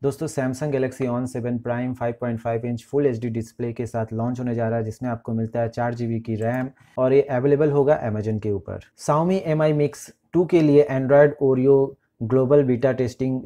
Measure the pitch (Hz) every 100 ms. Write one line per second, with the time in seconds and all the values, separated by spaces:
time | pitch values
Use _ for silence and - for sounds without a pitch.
0 | 139 135 160 - 131 127 151 135 131 -
1 | 131 120 127 127 120 120 120 120 127 120
2 | 120 - 123 113 117 117 120 117 - 139
3 | 143 113 120 113 110 - 120 117 113 117
4 | 110 110 117 127 123 117 113 113 110 107
5 | 127 117 - 113 113 117 117 120 120 117
6 | 117 117 113 110 113 127 131 - _ -
7 | 127 139 139 127 135 143 156 143 135 151
8 | 117 107 107 110 107 101 - 92 - _
9 | - 151 170 190 165 156 156 151 147 -
10 | - - _ 165 170 175 151 143 143 135
11 | 131 143 147 147 139 131 131 139 139 -
12 | _ - 113 131 127 147 131 123 131 127
13 | 123 - 131 131